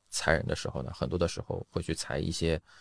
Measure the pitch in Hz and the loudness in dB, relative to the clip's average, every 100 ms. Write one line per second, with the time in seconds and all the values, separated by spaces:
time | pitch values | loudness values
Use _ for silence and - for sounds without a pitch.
0 | _ - - 80 - 76 - 69 64 - | _ 0 4 4 4 -2 -2 -4 -6 -4
1 | 65 87 85 - - - - 87 85 85 | 0 2 0 0 -4 -6 -4 -4 -2 -4
2 | - 69 85 82 82 78 - - | -2 -2 -2 0 2 0 -2 -20